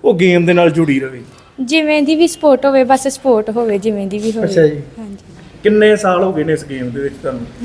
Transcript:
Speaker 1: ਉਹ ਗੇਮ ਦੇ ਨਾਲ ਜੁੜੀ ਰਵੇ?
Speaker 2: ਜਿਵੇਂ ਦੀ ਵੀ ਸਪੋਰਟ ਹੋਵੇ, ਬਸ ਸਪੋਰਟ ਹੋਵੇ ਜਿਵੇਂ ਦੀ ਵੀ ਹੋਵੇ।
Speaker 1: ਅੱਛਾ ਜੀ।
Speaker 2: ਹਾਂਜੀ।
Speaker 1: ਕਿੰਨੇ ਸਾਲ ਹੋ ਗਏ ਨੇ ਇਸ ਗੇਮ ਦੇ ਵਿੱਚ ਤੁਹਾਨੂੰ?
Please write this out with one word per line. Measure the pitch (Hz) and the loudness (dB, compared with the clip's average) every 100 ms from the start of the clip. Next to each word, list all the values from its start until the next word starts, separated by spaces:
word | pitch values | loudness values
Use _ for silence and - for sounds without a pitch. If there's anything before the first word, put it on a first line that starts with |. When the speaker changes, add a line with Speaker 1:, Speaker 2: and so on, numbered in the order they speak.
Speaker 1:
ਉਹ | - | 0
ਗੇਮ | 185 185 175 175 | 2 4 4 4
ਦੇ | |
ਨਾਲ | 175 170 | 4 4
ਜੁੜੀ | 151 156 135 | 2 0 0
ਰਵੇ? | 135 127 113 - - - | -2 -10 -18 -20 -18 -10
Speaker 2:
ਜਿਵੇਂ | 247 320 302 302 | -2 0 0 0
ਦੀ | 285 | 2
ਵੀ | 311 330 | 2 0
ਸਪੋਰਟ | - 302 262 277 | 2 2 2 2
ਹੋਵੇ, | 269 | 2
ਬਸ | 247 262 277 | 2 0 -2
ਸਪੋਰਟ | - 269 226 214 | -4 0 0 0
ਹੋਵੇ | 220 233 202 | -4 -2 -2
ਜਿਵੇਂ | 214 208 196 | -2 -4 -4
ਦੀ | 208 | -6
ਵੀ | 220 | -4
ਹੋਵੇ। | 220 | -2
Speaker 1:
ਅੱਛਾ | 185 180 151 | -2 2 2
ਜੀ। | 147 135 - | 0 -10 -14
Speaker 2:
ਹਾਂਜੀ। | 214 196 - - - - | -16 -16 -20 -20 -20 -4
Speaker 1:
ਕਿੰਨੇ | 208 214 214 208 | 0 4 4 2
ਸਾਲ | 196 180 | 0 0
ਹੋ | 190 | 0
ਗਏ | 156 | -2
ਨੇ | 156 | -2
ਇਸ | 151 | -4
ਗੇਮ | 147 135 123 | -4 -10 -8
ਦੇ | 135 | -6
ਵਿੱਚ | 139 - | -8 -8
ਤੁਹਾਨੂੰ? | - 123 117 - | -8 -8 -10 -10